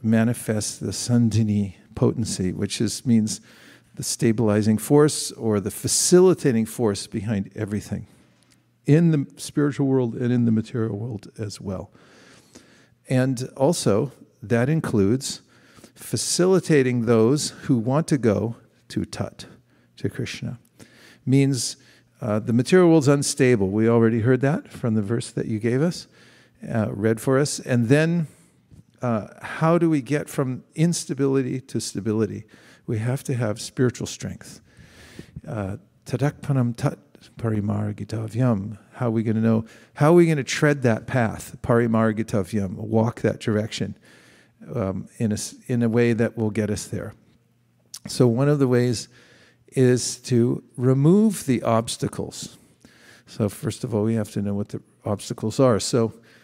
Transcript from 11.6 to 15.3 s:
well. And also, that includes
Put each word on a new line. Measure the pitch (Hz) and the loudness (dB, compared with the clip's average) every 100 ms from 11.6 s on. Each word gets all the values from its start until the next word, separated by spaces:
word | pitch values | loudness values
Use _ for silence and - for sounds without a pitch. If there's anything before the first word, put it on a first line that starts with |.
well. | 90 92 - _ _ - - - _ - _ _ _ _ - | -10 -10 -12 _ _ -20 -20 -20 _ -20 _ _ _ _ -2
And | 131 131 123 127 - | 0 0 -2 -6 0
also, | 139 175 - 104 139 - - _ | 0 2 2 2 0 -6 -20 _
that | 101 117 127 | -2 0 0
includes | 160 - 113 98 127 - | 0 0 2 2 2 -2